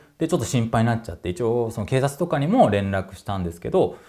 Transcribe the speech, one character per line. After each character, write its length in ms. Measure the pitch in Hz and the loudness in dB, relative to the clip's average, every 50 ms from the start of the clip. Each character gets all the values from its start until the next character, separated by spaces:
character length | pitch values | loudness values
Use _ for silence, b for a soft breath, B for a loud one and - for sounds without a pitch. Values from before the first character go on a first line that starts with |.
| b b b _ | b b b _
で、 100 | 165 160 | -2 0
ち 60 | 185 | 0
ょ 40 | 170 | 0
っ 20 | |
と 60 | 117 | 0
心 240 | - - 123 113 113 | 0 0 0 0 2
配 120 | 113 117 | 2 2
に 60 | 113 117 | 2 2
な 80 | 117 | 2
っ 60 | 113 | 0
ち 100 | - - | -4 -8
ゃ 20 | 85 | -12
っ 40 | - | -8
て、 120 | - 90 | -6 -6
一 120 | 90 - | -4 -2
応 280 | 123 110 117 120 117 110 | 0 0 2 0 0 -2
そ 100 | 107 - | -2 -6
の 60 | 104 | -4
警 160 | - 131 131 | 0 0 2
察 160 | 127 139 143 - | 2 0 0 -2
と 80 | 180 | -4
か 140 | 170 160 147 | -2 0 -2
に 80 | 139 151 | 0 2
も 240 | 214 269 214 120 | 4 4 4 4
連 180 | 101 101 98 98 | 4 2 0 0
絡 240 | 98 95 95 - - | 0 -2 -2 -4 -10
し 80 | - | -14
た 160 | - - 101 95 | -8 -6 -4 -4
ん 60 | 90 | -4
で 80 | 85 | -4
す 100 | 82 - | -6 -6
け 80 | - - | -8 -2
ど、 280 | - 185 147 - B B B | 2 2 2 2 B B B